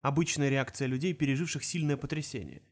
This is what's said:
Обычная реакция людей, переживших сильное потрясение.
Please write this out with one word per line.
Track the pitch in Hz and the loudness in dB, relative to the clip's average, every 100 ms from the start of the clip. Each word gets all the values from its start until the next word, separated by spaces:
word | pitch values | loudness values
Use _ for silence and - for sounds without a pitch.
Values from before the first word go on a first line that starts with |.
Обычная | 139 139 170 - 139 | 2 2 2 2 2
реакция | 135 131 - 135 | 2 0 -2 -2
людей, | 131 175 | 0 0
переживших | 160 143 135 170 143 | 2 2 2 0 -4
сильное | - 175 151 143 | -2 0 0 0
потрясение. | 139 156 147 120 78 64 _ | -2 -4 -4 -6 -8 -14 _